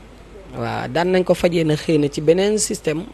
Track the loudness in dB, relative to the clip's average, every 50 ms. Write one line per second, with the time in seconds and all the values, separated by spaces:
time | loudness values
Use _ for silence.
0 | -20 -20 -20 -20 -20 -20 -20 -20 -18 -14 -10 -8 -6 -6 -6 -6 -6 -4 -2 0
1 | 0 2 2 2 2 2 0 2 2 0 2 2 2 2 0 0 0 0 2 2
2 | 2 0 -2 -2 2 2 4 4 4 2 0 0 -2 -4 -6 -6 -4 -4 -4 -4
3 | -8 -10